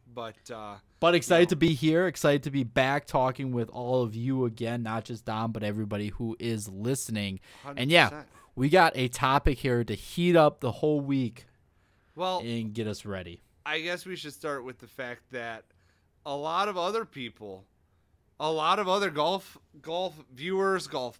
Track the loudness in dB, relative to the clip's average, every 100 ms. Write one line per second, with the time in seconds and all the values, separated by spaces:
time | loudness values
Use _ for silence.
0 | _ -12 -12 -12 -14 -14 -12 -16 _ 2
1 | 4 6 6 6 6 4 2 2 2 4
2 | 2 2 2 2 2 -4 0 2 2 0
3 | 0 0 2 0 -4 -4 -4 -6 0 2
4 | 2 -2 -2 0 0 -2 -4 -4 -4 -4
5 | -6 -10 -6 -4 -2 -2 -4 -2 -2 -4
6 | -4 -4 -6 -4 -4 -4 -6 -6 -4 -4
7 | -4 -4 -4 -6 -12 -20 -12 -4 4 6
8 | 6 2 -16 -20 -12 -2 4 6 6 4
9 | -2 0 2 4 4 2 0 0 0 -4
10 | -6 0 6 8 6 4 -6 -2 0 0
11 | 0 0 -2 -6 -20 _ _ _ _ _
12 | _ -6 -4 -4 -4 -4 -4 -4 -4 -6
13 | -8 -8 -10 -16 _ _ -6 -4 -4 -6
14 | -8 -12 -12 -10 -8 -6 -8 -14 -16 -12
15 | -12 -12 _ -10 -10 -12 -16 _ _ _
16 | _ _ -8 -6 -2 -2 -2 -2 -2 -2
17 | -6 -10 -12 -12 -16 -18 -20 _ _ _
18 | _ _ _ -6 -4 0 2 2 2 0
19 | 0 0 0 -2 -6 -20 _ -20 -8 -6
20 | -6 -8 -20 -12 -4 0 0 0 -2 -6
21 | -6